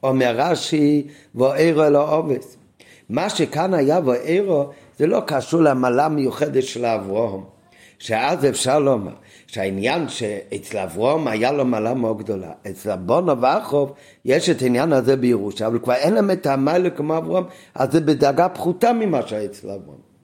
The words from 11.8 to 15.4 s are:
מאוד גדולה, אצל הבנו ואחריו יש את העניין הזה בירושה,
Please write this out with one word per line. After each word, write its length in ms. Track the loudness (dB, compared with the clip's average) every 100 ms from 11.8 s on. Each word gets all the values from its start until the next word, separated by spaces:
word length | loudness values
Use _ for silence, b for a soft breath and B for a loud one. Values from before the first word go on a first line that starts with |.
| -2
מאוד 240 | -2 -2 -4
גדולה, 340 | -6 -8 -8 -16 -16
אצל 220 | -12 -6
הבנו 500 | -6 0 0 2 0
ואחריו 460 | 2 0 0 -2 -2 -6 B B 0
יש 240 | 0 2
את 120 | 0
העניין 320 | 2 0 2
הזה 220 | 2 2 2
בירושה, 520 | 2 0